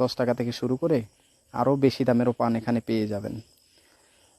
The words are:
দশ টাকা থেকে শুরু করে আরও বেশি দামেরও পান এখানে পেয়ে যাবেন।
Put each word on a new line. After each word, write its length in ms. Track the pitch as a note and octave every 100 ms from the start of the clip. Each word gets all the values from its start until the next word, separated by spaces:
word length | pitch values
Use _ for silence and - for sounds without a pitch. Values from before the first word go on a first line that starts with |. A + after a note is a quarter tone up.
দশ 100 | B2+ -
টাকা 140 | B2 A#2+
থেকে 120 | A#2+
শুরু 240 | - B2 C3
করে 180 | E3 C#3+ A2 _ _ _ _
আরও 180 | B2 B2 C#3
বেশি 260 | C3+ -
দামেরও 300 | B2+ A#2+ B2 A#2
পান 120 | A#2 A2+
এখানে 200 | A2+ A#2 -
পেয়ে 180 | A2+ G#2+
যাবেন। 280 | G2+ G#2+ A2+ - _ _ _ _ _ _ _ _